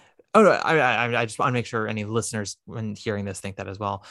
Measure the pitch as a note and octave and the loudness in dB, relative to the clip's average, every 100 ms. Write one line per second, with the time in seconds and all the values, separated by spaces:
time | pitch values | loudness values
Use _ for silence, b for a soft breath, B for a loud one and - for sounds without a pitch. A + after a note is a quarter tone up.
0 | b b _ G#3+ G3 B2 - D#3 B2+ A2 | b b _ 6 6 6 4 2 4 2
1 | A#2+ A#2 A#2 - C3 B2 A2 A#2 G#2+ A2 | 2 0 -2 0 0 0 -2 -2 -2 -4
2 | G#2 A2+ - A2 G2+ - - B2 A2 G2+ | -2 -2 -2 -4 -8 -10 -12 -10 -8 -6
3 | - G2+ G2+ F#2 G2+ F#2+ G2 G2 G#2 G2 | -4 -4 -4 -8 -10 -10 -10 -8 -6 -6
4 | B | B